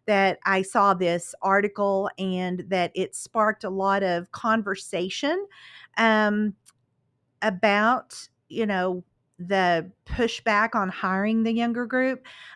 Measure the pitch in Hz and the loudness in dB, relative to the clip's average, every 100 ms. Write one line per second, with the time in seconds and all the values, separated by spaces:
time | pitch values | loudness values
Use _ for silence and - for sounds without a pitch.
0 | - 202 196 - - 190 190 233 202 185 | 0 2 4 2 0 0 0 2 4 4
1 | 180 170 - - 190 196 202 202 202 196 | 2 0 -4 -6 2 2 2 0 0 0
2 | 196 - 190 185 180 180 175 190 175 175 | -2 -4 -4 -2 -2 -4 -4 -2 -2 -2
3 | 190 - - 226 214 214 202 190 196 196 | -6 -6 -6 0 0 0 -4 -2 0 2
4 | 196 175 180 - 226 226 202 190 - 180 | 2 -2 -4 -6 0 0 0 -6 -6 -4
5 | 185 - 285 349 403 - - - - - | -4 -4 -2 -2 -6 -12 -20 -20 -8 0
6 | 226 220 214 208 214 190 _ _ _ _ | 2 4 2 2 -2 -4 _ _ _ _
7 | _ _ _ _ 214 185 214 202 214 247 | _ _ _ _ -4 0 2 4 4 2
8 | - - - _ _ - 214 196 185 180 | -2 -16 -20 _ _ -4 -2 0 0 -4
9 | - _ _ - 175 196 180 170 180 - | -8 _ _ -16 -4 0 2 2 -2 -12
10 | - - 233 - - 208 220 226 190 - | -8 -2 -2 -2 0 2 2 0 -2 -2
11 | 190 190 208 226 226 226 233 233 240 254 | -2 0 0 0 0 0 -2 -2 -2 0
12 | 262 254 - - - | 0 -2 -8 -20 -20